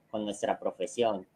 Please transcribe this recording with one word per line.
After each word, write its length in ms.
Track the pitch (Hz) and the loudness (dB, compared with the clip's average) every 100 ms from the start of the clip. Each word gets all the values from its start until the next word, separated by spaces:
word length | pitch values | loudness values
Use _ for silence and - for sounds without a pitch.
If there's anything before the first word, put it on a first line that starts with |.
| _ | _
con 160 | 110 104 | -4 -4
nuestra 320 | 101 101 98 | -2 -2 0
profesión. 720 | 98 - 92 - 117 98 95 | -2 -2 -2 2 2 2 -4